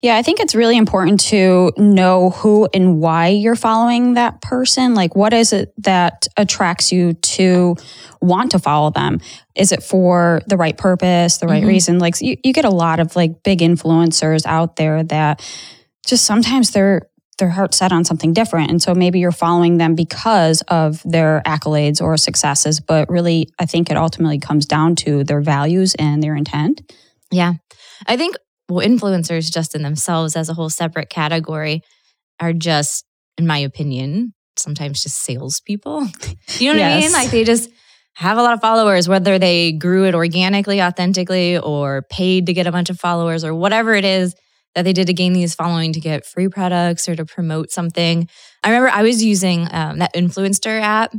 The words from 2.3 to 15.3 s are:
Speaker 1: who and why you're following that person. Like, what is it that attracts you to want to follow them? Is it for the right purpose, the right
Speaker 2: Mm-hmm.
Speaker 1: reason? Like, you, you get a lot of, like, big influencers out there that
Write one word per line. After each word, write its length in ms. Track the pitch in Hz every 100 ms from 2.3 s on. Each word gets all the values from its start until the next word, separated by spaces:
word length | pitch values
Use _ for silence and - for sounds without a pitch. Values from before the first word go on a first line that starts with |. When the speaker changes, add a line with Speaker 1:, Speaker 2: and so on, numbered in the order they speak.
Speaker 1:
who 380 | 185 214 208 214
and 280 | 196 185 160
why 260 | 165 160 170
you're 280 | 202 214 233
following 580 | 226 226 233 240 247
that 260 | 240 240 -
person. 540 | - 254 254 - 254
Like, 220 | 226 175 196
what 160 | 208
is 200 | 226 226
it 200 | 202 - -
that 500 | 202 185 175 - - -
attracts 560 | 202 - 185 180 -
you 220 | 180 175
to 600 | 170 - - 185 180 180 170 - - - -
want 320 | 175 180 254
to 80 | 185
follow 300 | 156 147 151
them? 260 | - 139 160 - - _ -
Is 160 | 196
it 100 | -
for 600 | - 190 180 175 170 165 -
the 100 | 196
right 220 | 165 -
purpose, 600 | 190 180 180 175 170 165
the 100 | 170
right 100 | 202
Speaker 2:
Mm-hmm. 60 | 214
Speaker 1:
reason? 300 | 196 175 175
Like, 220 | 170 170
you, 160 | 254 254
you 80 | 262
get 120 | 262
a 60 | 269
lot 300 | 185 165 160
of, 160 | 165 180
like, 260 | 165 165
big 160 | - 190
influencers 880 | 165 170 160 165 170 160 156 160 -
out 300 | 160 170 -
there 260 | 156 156
that 400 | 160 156 151